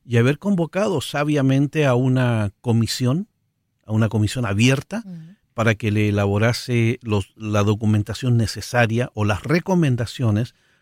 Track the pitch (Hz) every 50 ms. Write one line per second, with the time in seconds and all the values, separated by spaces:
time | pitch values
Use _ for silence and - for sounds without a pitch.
0 | _ 123 120 117 117 127 147 - - 202 202 170 170 147 - 185 208 214 185 135
1 | - - - 143 147 151 151 143 131 135 135 139 143 139 - 156 147 135 123 123
2 | 131 131 127 131 127 123 120 110 104 98 - _ - 123 113 117 113 - - -
3 | 127 123 135 175 214 - _ _ _ _ _ _ _ _ _ _ _ - 110 107
4 | 113 104 - 107 107 101 - 127 123 98 101 101 117 127 135 135 - - 190 233
5 | 226 190 175 165 160 165 196 _ _ _ _ 117 110 113 107 - - 107 104 107
6 | 107 104 101 101 101 101 101 104 113 120 120 - - - 123 117 113 113 120 -
7 | - 113 107 101 92 - _ 104 110 107 104 104 101 104 104 104 117 107 107 104
8 | 101 - 104 - - 127 120 117 110 - - 104 - - - 120 117 107 113 117
9 | 127 - - 107 104 104 101 85 - - 156 175 - 190 185 175 160 139 123 117
10 | 117 - - - 131 110 104 104 113 - - _ _ _ _ _